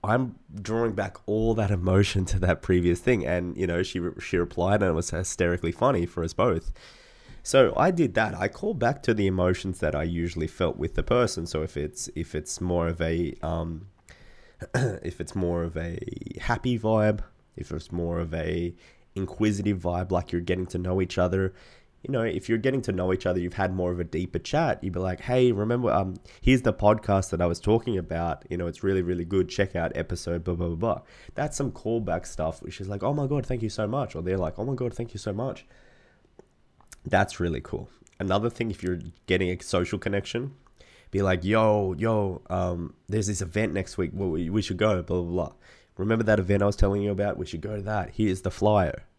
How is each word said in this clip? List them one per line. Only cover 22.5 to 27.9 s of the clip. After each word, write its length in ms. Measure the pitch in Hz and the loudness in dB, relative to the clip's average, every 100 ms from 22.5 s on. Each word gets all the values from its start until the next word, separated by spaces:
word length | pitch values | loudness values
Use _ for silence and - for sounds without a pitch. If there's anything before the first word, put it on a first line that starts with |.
| 113 | 0
getting 240 | 131 131 | 2 0
to 80 | 120 | -2
know 220 | 95 92 | 0 0
each 120 | 92 95 | 2 2
other, 140 | 90 | 0
you've 140 | 87 | -2
had 200 | - 95 | -2 -2
more 180 | 92 87 | 0 -2
of 80 | 87 | -2
a 40 | |
deeper 360 | 85 95 92 - | -4 -4 -4 -4
chat, 440 | - 143 160 - | -2 0 2 0
you'd 100 | 95 | -4
be 60 | 85 | -2
like, 220 | 92 90 | -2 -4
"Hey, 300 | - 127 127 | 0 4 4
remember, 400 | 101 107 120 120 | 4 0 2 2
um, 240 | 65 95 90 - - | 2 2 -6 -14 -2
here's 220 | - 127 | 4 4
the 100 | 113 | 4
podcast 560 | 101 104 107 - 98 92 | 4 4 4 4 2 2
that 120 | 87 | 0
I 40 | 87 | 0
was 140 | 85 | 0
talking 380 | - 113 123 | 2 2 2